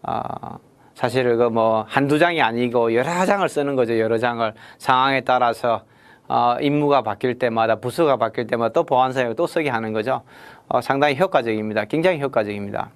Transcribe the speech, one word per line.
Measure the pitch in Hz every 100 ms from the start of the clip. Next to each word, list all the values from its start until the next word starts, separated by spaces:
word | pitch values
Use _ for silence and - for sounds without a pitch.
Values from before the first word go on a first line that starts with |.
아, | - - - - - - _ _ _ -
사실 | 123 127 123 117
그 | 120
뭐 | 113 113 110 104
한두 | 139 139 147
장이 | 170 165
아니고 | 117 117 123 123 117 113
여러 | 139 175 185
장을 | 202 170
쓰는 | 147 143 131
거죠. | 117 113
여러 | 110 113
장을 | 120 117 110 104 - -
상황에 | - 131 135 135
따라서, | 127 127 120 113 120 110 - _ - - -
어, | 123 120 123
임무가 | 143 147 147 139
바뀔 | 110 101 127 123
때마다, | 123 113 113 107
부서가 | 123 120 160 123
바뀔 | 117 117 113
때마다 | 117 117
또 | 165 160
보안 | 127 131
서약을 | 127 123 113
또 | 170
쓰게 | 175 147
하는 | 117 110
거죠. | 110 110 131 - - - - _
어, | 123
상당히 | 123 139 147 135
효과적입니다. | 185 151 117 110 107 107 104
굉장히 | 151 175 165
효과적입니다. | 139 123 104 104 101 101 107